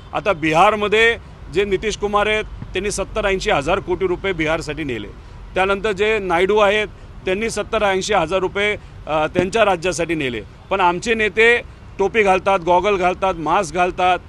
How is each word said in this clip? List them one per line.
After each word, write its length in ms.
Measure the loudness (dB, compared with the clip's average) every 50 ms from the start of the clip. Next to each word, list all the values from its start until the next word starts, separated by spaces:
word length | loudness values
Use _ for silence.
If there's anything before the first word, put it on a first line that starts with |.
| -16 -8 -6
आता 200 | -4 -2 -2 -2
बिहारमध्ये 840 | 0 0 2 4 6 6 6 4 2 0 0 2 4 4 4 2 0 -6 -18 -20 -20 -16 -6 -2
जे 100 | -2 -2
नितीश 320 | 0 -2 -2 -2 -4 -4
कुमार 300 | -4 -4 0 0 2 2
आहेत, 180 | 2 0 -2 -2
त्यांनी 460 | -6 -10 -14 -12 -6 -6 -4 -4 -4
सत्तर 360 | -4 -4 -6 -6 -4 -4 -2
ऐंशी 240 | 0 -2 0 0 0
हजार 280 | 0 0 2 0 -2 -2
कोटी 280 | -2 -4 -4 -2 -2
रुपये 260 | -2 -2 -2 -2 -4 -4
बिहारसाठी 520 | -2 -2 -2 -2 -2 -4 -6 -8 -8 -6
नेले. 240 | -6 -6 -6 -8 -10 -14 -16 -18 -18 -18 -18 -16 -8 -2
त्यानंतर 380 | -2 0 0 0 -2 -2 -4 -2
जे 260 | 0 0 0 0 0
नायडू 400 | 0 0 0 2 2 4 4 4
आहेत, 280 | 4 4 4 2 0 -4 -8 -14 -18 -18 -18 -10 -4
त्यांनी 260 | -2 -2 -2 -2 -4
सत्तर 320 | -4 -4 -6 -2 -2 0 2
ऐंशी 320 | 2 0 0 0 0 0
हजार 240 | 0 2 2 0 0
रुपये 340 | 0 0 -2 0 0 0 -2
रुपये, 420 | -4 -8 -16 -18 -16 -8 -4 -2
अ, 120 | 0 0
त्यांच्या 380 | 0 0 0 0 0 2 2 2
राज्यासाठी 500 | 2 2 0 0 -2 -2 -2 -2 -2 -2
नेले. 280 | -2 -2 -4 -4 -6 -8 -10 -18 -18 -8 -4
पण 100 | 0 2
आमचे 340 | 4 2 2 2 0 -2 0
नेते 480 | 2 0 0 2 4 6 6 6 4 0 -8 -18 -20 -20 -16 -4 -2
टोपी 240 | -2 0 2 2 4
घालतात, 360 | 4 4 2 4 2 0 2 2
गॉगल 300 | 2 2 4 4 2 0
घालतात, 380 | 2 2 0 0 0 -2 -2 -2
मास्क 400 | -2 -2 0 0 0 0 -2 0
घालतात 440 | 0 0 0 0 0 2 2 2 0 0